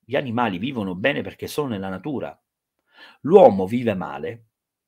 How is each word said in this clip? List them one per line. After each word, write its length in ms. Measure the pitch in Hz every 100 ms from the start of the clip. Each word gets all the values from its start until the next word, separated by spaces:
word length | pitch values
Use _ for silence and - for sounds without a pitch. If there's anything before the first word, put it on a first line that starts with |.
Gli 120 | - 139
animali 420 | 131 117 117 87
vivono 380 | 123 127 95 92
bene 260 | 131 143
perché 260 | 95 - 95
sono 220 | - 143
nella 200 | 101 95
natura. 480 | 92 151 123 76 - _ _ _ _ _ _ - -
L'uomo 460 | 135 196 139 98 92
vive 260 | 120 117
male 540 | 95 76 69 80 113 _ _ _ _